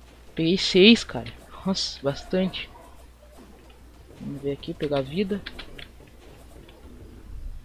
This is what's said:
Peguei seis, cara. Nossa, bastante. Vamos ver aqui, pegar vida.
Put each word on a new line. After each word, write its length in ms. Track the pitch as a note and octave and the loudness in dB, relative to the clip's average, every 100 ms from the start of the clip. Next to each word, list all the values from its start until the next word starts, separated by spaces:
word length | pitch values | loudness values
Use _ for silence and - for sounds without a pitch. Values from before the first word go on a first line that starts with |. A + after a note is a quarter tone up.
| - - - | -20 -20 -10
Peguei 240 | - E3 F#3 | 0 2 4
seis, 460 | - F#3+ G3 A#3 | 6 10 12 10
cara. 280 | - B2 A#2 - - - F#3 | 6 -8 -8 -12 -16 -8 -4
Nossa, 340 | F#3+ - - | -2 -4 -4
bastante. 680 | C3+ C#3 - F#3 F#3 - - - - - - - - - - - - - - - - - | -4 -4 -2 0 0 -2 -10 -14 -20 -20 -20 -20 -20 -20 -20 -20 -20 -20 -20 -20 -20 -14
Vamos 220 | - C#3+ | -10 -6
ver 120 | C#3 | -4
aqui, 200 | C#3 - | -4 -6
pegar 280 | E3+ D3+ C#3+ | -4 0 0
vida. 380 | C3+ D#3+ G3+ G3+ - - - - - - - - - - - - - - - - - - - - - - | 0 0 0 -2 -6 -12 -14 -14 -16 -18 -20 -20 -20 -20 -20 -20 -20 -20 -20 -18 -18 -18 -14 -12 -10 -10